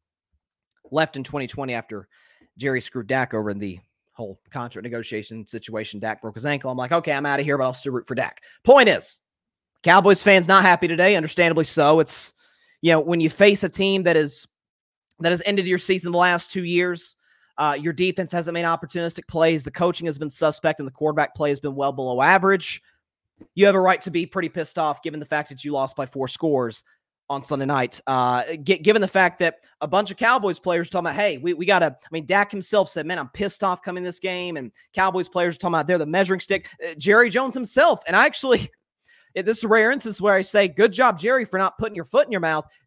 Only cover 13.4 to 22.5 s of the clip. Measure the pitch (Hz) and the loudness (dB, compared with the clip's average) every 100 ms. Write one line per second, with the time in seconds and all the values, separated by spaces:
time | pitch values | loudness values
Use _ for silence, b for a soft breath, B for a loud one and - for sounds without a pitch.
13.4 | 202 202 220 - 196 196 175 160 147 - | 4 4 0 -2 0 0 2 2 0 -6
14.4 | - _ _ _ _ _ _ - 170 175 | -16 _ _ _ _ _ _ -6 -2 -2
15.4 | 190 202 175 180 - 190 175 175 180 175 | 0 -2 0 -2 0 -2 0 2 2 2
16.4 | - 190 175 175 180 170 - - _ _ | -2 -8 -2 0 0 -4 -10 -20 _ _
17.4 | _ - 151 143 151 147 185 180 175 175 | _ -4 -2 -2 -4 -2 -2 -2 -4 -4
18.4 | 165 170 170 165 165 175 170 - - 165 | -4 -4 -2 -4 -6 -8 -6 -8 -8 2
19.4 | 160 160 135 - 175 170 170 143 151 - | 2 2 -2 -2 -2 -2 -6 -6 -8 -2
20.4 | 160 147 160 151 135 131 151 151 147 - | -2 0 -2 -4 -8 -4 -2 0 -2 -2
21.4 | 151 143 147 139 139 131 127 123 143 190 | -4 -2 -6 -4 -4 -2 -4 2 4 6
22.4 | 190 | 4